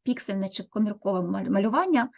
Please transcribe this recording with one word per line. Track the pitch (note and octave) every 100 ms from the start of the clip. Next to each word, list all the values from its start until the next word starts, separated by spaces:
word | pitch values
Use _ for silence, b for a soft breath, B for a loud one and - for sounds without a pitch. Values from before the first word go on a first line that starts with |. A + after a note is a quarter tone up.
піксельне | B3+ B3 - G3 F#3+
чи | -
коміркове | F#3 G#3+ G#3+ G#3 G3 F#3+
маль-, | F3 F#3+ F#3
малювання — | G3 G#3+ C#4 F#4 C#4 B3+